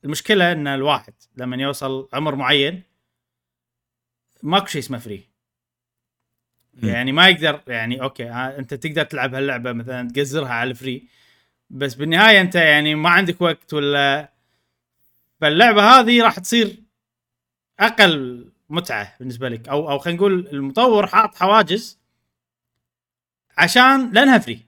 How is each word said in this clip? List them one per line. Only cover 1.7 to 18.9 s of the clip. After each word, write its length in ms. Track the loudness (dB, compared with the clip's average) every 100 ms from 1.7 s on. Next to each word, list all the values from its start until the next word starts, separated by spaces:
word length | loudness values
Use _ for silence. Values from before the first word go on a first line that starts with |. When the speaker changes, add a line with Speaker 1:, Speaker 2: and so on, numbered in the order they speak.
| -6 -8 -8 -8
Speaker 1:
عمر 220 | -6 -6
معين 480 | -4 0 0 0 -6 _ _ _ _ _ _ _ _ _ _ _ _ _ _ _ _
ماكو 240 | -4 -4 -2
شيء 140 | -10
اسمه 180 | -8 -12
فري. 340 | -12 -16 _ _ _ _ _ _ _ _ _ _ _ _ _ _ _
Speaker 2:
مم. 140 | _ -4
Speaker 1:
يعني، 240 | -2 -2
ما 160 | 4 4
يقدر، 320 | 4 -2 -4 -8
يعني، 360 | -8 -6 -6
أوكي، 280 | -6 -8 -12
آه، 280 | -8 -8 -10
أنت 160 | -12
تقدر 300 | -10 -6 -4
تلعب 300 | -6 -6 -6
هاللعبة 380 | -4 -6 -6 -6
مثلًا، 360 | -8 -10 -10 -8
تقزرها 400 | -6 -4 -6 -6
على 220 | -6 -6
الفري، 380 | -6 -10 -12 _ _ _ _ _ _ _
بس 240 | -8 -8
بالنهاية 460 | -6 -2 4 6 6
أنت، 140 | 4
يعني، 400 | 2 4 2 2
ما 160 | 0 2
عندك 300 | 2 0 -2
وقت 340 | -2 -4 _
ولا، 580 | -4 -2 0 0 -2 -6 _ _ _ _ _ _ _ _ _ _ _
فاللعبة 420 | 0 4 4 6
هذه 400 | 8 6 6 4
راح 160 | 2 0
تصير 440 | -2 0 -2 -6 _ _ _ _ _ _ _ _ _ -2
أقل 680 | -2 4 2 2 -6 -12 -20 _ _
متعة 460 | -8 -6